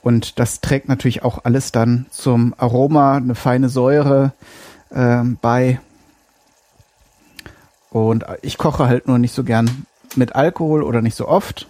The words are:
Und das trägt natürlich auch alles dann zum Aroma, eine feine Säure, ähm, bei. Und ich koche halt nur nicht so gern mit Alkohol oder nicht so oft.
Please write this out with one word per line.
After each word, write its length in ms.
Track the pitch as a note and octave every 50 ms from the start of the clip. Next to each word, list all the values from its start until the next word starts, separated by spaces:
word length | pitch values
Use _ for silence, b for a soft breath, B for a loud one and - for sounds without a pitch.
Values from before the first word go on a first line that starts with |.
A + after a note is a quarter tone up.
| _
Und 340 | B2 A#2+ A#2 G#2+ - - -
das 240 | A#2+ A2 - -
trägt 260 | - - D3 C3+ - -
natürlich 360 | C3+ - - B2+ A#2 - -
auch 220 | B2 - - -
alles 260 | B2 A#2 C3+ C3 -
dann 340 | - A#2+ A2+ A#2 A#2+ A#2+ B2+ _
zum 420 | - - - C#3 B2 A#2 A#2+ A#2+ A2 -
Aroma, 560 | B2 A#2+ A2+ B2+ C3 C#3+ D#3+ D3+ C#3 C#3 C#3 C#3+
eine 160 | B2+ B2 A#2+
feine 360 | - - C3 B2 B2+ C3+ B2+
Säure, 640 | C3 C3 B2 C3 C#3+ D3 D3 C#3+ C#3 C#3 C3+ C3+ - B B B B B B B B B B B
ähm, 480 | - - B2+ A#2+ A#2+ A#2+ A#2+ B2 A#2+ -
bei. 400 | - A#2 A#2 B2+ B2+ B2+ B2+ B2 b b b b b b b b b _ _ _ _ _ _ _ _ _ _ _ _ _ _ _ _ _ _ _ B B B B B B B B B B B _ _ _
Und 340 | - A#2 A2 A2 A2+ A2+ - - F#2 - -
ich 160 | C#3+ - -
koche 260 | - E3 C#3 - D3
halt 220 | B2 B2 B2 - -
nur 100 | B2+ A#2+
nicht 160 | A#2+ A#2 -
so 100 | - B2+
gern 440 | A#2 A#2 A2+ A#2 A#2 B2 C3+ D3+ _ _ _ _ _ -
mit 200 | - B2 A2+ -
Alkohol 480 | C3 C#3 E3+ F3 - E3 D#3 D#3 D3+ C#3+
oder 180 | - A#2 A#2
nicht 140 | A2+ A2+ -
so 120 | - A2+ -
oft. 400 | D3+ F#3+ G3+ - - - - -